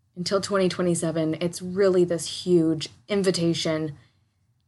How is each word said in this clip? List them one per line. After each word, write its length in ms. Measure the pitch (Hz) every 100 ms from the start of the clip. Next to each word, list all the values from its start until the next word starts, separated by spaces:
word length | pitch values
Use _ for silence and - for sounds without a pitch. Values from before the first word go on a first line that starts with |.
| _ 180
until 240 | 175 202
twenty 280 | 185 196 185
twenty-seven, 680 | 185 180 170 165 160 156 160
it's 200 | 175 -
really 440 | 180 185 196 180
this 400 | 175 165 - -
huge 440 | 185 175 160 156 - - -
invitation 840 | 202 190 175 170 160 165 156 156 147 _ _ _ _ _ _